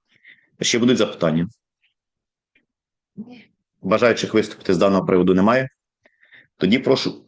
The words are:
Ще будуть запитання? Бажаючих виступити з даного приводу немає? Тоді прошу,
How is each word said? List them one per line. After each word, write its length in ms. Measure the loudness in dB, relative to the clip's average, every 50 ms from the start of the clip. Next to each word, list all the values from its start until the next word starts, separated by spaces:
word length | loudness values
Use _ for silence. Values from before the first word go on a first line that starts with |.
| _ _ _ _ _ -20 -20 _ _ _ _ _
Ще 180 | -4 -2 0 0
будуть 200 | 2 2 2 2
запитання? 500 | 0 -2 -4 -4 -4 -2 -2 -2 -4 -4 -8 _ _ _ _ _ _ _ _ _ _ _ _ _ _ _ _ _ _ _ _ _ _ _ _ _ _ _ _ _ _ _ _ -20 -20 -20 -20 -20 -20 _ _ _ _ _ _ _ -4
Бажаючих 520 | -2 0 2 2 2 2 0 -2 -2 0
виступити 400 | -2 -2 -2 -6 -8 -4 -2 0
з 40 | 2
даного 280 | 2 2 2 0 0
приводу 280 | 0 0 2 2 2 2
немає? 340 | 2 2 2 2 0 -2 -4 -8 _ _ _ _ _ _ _ _ _ _ _ -20 -20 _ _ _
Тоді 220 | -4 -2 0 0 0
прошу, 460 | 2 0 0 0 -2 -4 -8 -10 -14